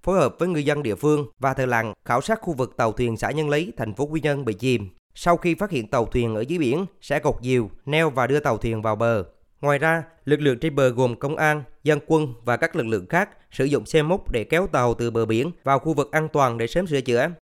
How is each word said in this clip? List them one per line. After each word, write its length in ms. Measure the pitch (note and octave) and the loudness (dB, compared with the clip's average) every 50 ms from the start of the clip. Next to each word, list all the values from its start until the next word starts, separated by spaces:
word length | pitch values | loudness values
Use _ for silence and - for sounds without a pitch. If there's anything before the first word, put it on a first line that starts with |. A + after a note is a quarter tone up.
phối 160 | - F3 F#3 F#3 | 0 2 2 4
hợp 180 | D3 A2+ - - | 2 2 2 -2
với 100 | E3+ F#3 | -2 0
ngư 100 | F3 D3+ | 0 0
dân 240 | C#3+ D3 D3 D3 | 0 0 0 0
địa 120 | C#3+ A2+ G2+ | -2 -4 -4
phương 320 | - - D3+ D3+ D3 C#3+ A2 _ _ | 0 2 2 2 2 0 -6 _ _
và 160 | C#3 C3+ C3 | -2 -2 0
thợ 120 | - C3 | 0 0
lặn 260 | B2+ A#2+ A2+ A2+ A2 F#2+ _ _ | 0 0 0 0 -2 -8 _ _
khảo 160 | - A#2+ B2+ | 0 0 0
sát 200 | - - A3 - | 2 0 -4 -2
khu 120 | - F3+ | -2 -6
vực 240 | D#3 B2 B2+ - - | -4 -4 -4 -4 -2
tàu 160 | - A#2+ A2+ | 0 0 0
thuyền 240 | G#2 A#2+ B2 A#2 A2+ | 0 0 -2 -2 -2
xã 140 | G#2+ A#2+ G#2 | -2 -4 -4
Nhân 200 | C3+ D#3 D3+ D3 | -2 -2 -2 0
Lý, 220 | D3 D3+ E3+ G#3 A#3 | 0 -2 -2 -4 -6
thành 180 | - A#2+ G#2+ G2 | -6 -6 -6 -2
phố 100 | B2 C#3+ | -4 -4
Quy 160 | D3 - - | -4 -2 -2
Nhơn 240 | - D3+ C#3+ C#3 C#3 | -2 -2 -2 -2 -2
bị 100 | A#2 G#2+ | -6 -6
chìm. 340 | F#2+ A#2+ C3 B2 G#2+ G#2 F#2+ - - _ _ _ | -2 0 0 0 0 -2 -8 -14 -20 _ _ _
Sau 220 | - - F3 F3 | -2 2 2 2
khi 180 | E3 - F3 E3 | 2 2 -2 0
phát 160 | D#3+ G3+ G#3 | 0 -4 -4
hiện 180 | E3+ B2+ G#2+ - | -4 -6 -4 -2
tàu 160 | - B2 A2+ | 0 0 0
thuyền 300 | G#2 - B2+ A#2 A2+ A2 | 0 0 0 0 0 -2
ở 60 | G#2+ | -2
dưới 180 | A2+ B2+ E3+ F3+ | -2 -2 -2 -2
biển, 280 | D3+ A2+ C3 E3 G3 F3 _ _ | 0 0 0 -2 -4 -6 _ _
sẽ 180 | - - C#3 D#3 | -6 -4 -4 0
cột 160 | D3+ D3 A2+ A#2 | 0 -2 -2 -2
diều, 280 | A#2+ B2+ B2+ B2 A2 F#2+ - - _ | -2 0 0 0 0 -2 -8 -12 _
neo 240 | C#3 D3 D#3+ E3 D#3 | -2 0 2 2 2
và 160 | B2 C3 A#2+ | 2 0 0
đưa 140 | B2 C#3 D3 | 2 0 0
tàu 160 | D3 C#3+ A2+ | 2 0 -2
thuyền 260 | G#2 - A#2 A2+ A2 | 0 -2 -4 -4 -2
vào 140 | G#2+ A2 G#2+ | -2 -2 -2
bờ. 280 | G#2 A#2 A#2 A#2 G#2 F2+ - _ _ _ _ _ _ | 0 0 0 0 0 -2 -6 _ _ _ _ _ _
Ngoài 180 | - C#3+ C#3+ C3+ | 0 0 0 2
ra, 240 | D3 D#3+ E3 E3 D3+ - _ _ _ | 2 0 0 0 -4 -8 _ _ _
lực 160 | C3+ D3 D3 | 0 0 4
lượng 180 | D3+ C#3 B2+ A#2 | 4 2 2 2
trên 160 | D#3+ D#3+ C#3 | -2 -2 2
bờ 140 | C#3 C3+ B2+ | 4 2 4
gồm 280 | A#2+ A#2 C3 A#2+ A#2 | 4 2 0 0 0
công 200 | - - C#3 D#3 | -4 -6 -6 -2
an, 260 | - D#3 D3+ D3+ D3+ C3 - - _ | 0 2 0 0 0 -4 -12 -20 _
dân 160 | - D3 D3+ D3 D3+ | 2 2 2 2 2
quân 280 | - D#3+ D#3 D#3 C3 A2+ - - | 2 2 2 2 0 -6 -6 -2
và 120 | B2 A#2 | -2 0
các 200 | A#2 E3 D#3+ - | 0 0 -2 -2
lực 100 | D#3 A#2+ | -2 -2
lượng 200 | A2+ A2+ G2 F2+ | 0 -2 -2 -2
khác 240 | F#2 D#3 F3 G#3 - - - _ _ | 0 0 0 0 -2 -8 -20 _ _
sử 140 | - - C3+ | -2 -2 0
dụng 220 | C#3+ D3 B2+ - | 2 2 -2 -2
xe 160 | - - D#3+ | 2 2 2
múc 280 | D3 D#3 F3+ G3+ - - | 2 2 0 -2 -2 -4
để 140 | - A#2 G#2 | -4 -4 -2
kéo 220 | - D#3+ D#3+ G3 | 0 0 0 0
tàu 280 | F3+ D#3+ C#3 B2 A#2+ A#2 | 0 0 2 2 2 0
từ 160 | A2 A#2+ A#2 | 0 -2 -2
bờ 160 | A2 A2+ A2+ | 0 0 0
biển 240 | G#2+ A2+ A2+ C#3 E3+ F3 - _ | 2 2 0 0 -2 -6 -6 _
vào 140 | C3+ C#3 C3 | 0 0 2
khu 160 | - D#3+ D#3+ | 2 0 0
vực 180 | D3 C#3 - | 0 -2 0
an 160 | - D#3 D#3 D3 | 0 -2 -2 0
toàn 300 | - D3 C3+ B2 A#2 A#2 | 2 2 2 2 2 -2
để 80 | A#2 | -4
sớm 200 | A#2 - E3+ G3 | -2 0 -2 -2
sửa 140 | E3+ D3 C3+ | 0 -2 -2
chữa. 280 | B2 B2 A#2 A#2+ C3+ E3+ E3+ - _ | 0 2 2 2 2 0 -4 -10 _